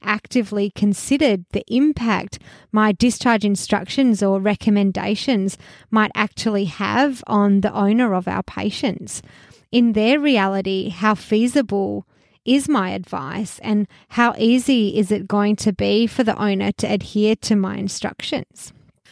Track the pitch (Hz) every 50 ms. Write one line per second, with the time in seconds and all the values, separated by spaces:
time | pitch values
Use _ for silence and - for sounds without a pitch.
0 | - - 208 208 - - - 254 214 - 208 202 202 202 - - 208 208 196 -
1 | - - 269 - 208 247 202 180 175 - - 202 - - 226 254 285 302 285 -
2 | 233 226 196 180 - 196 - - - - - - - _ - 214 214 214 196 -
3 | 233 247 - - - 247 233 208 208 202 202 - - - 214 196 190 - - 277
4 | 269 247 214 190 208 196 196 196 190 208 202 - - 226 208 202 202 196 185 202
5 | - - 202 - - 277 247 196 190 196 - - - - - - - _ 214 220
6 | 214 208 - - 214 - - - - 240 208 202 202 165 - - 202 202 208 240
7 | 277 285 262 - - - - 202 202 202 196 196 190 208 - 214 196 202 214 240
8 | 254 220 190 185 185 - - - - - - 196 190 208 - - - 220 - -
9 | - - - - - - - - - - - _ _ _ 226 247 240 233 208 220
10 | 214 233 277 302 285 294 262 208 190 190 196 190 190 190 190 190 - 208 170 175
11 | 208 214 208 - - - 214 220 233 247 - 285 240 - 202 202 196 202 208 202
12 | - _ _ _ _ _ _ _ _ 233 262 285 277 311 294 220 185 185 196 190
13 | 175 - 190 - 131 139 - - 214 - - - - 214 208 208 202 - - -
14 | _ _ - 240 240 240 - - 220 226 247 254 240 - 262 240 214 202 - 220
15 | 196 185 214 202 196 - 208 208 202 208 214 - - 214 185 - 202 202 202 220
16 | 233 214 - - 226 226 - - 208 208 196 190 202 202 - - - - 208 190
17 | - - - 208 208 214 220 - - - 220 202 190 190 - - 196 190 - -
18 | - - - - - - 302 - - - _ - - - - _ _ _ _ _
19 | _ _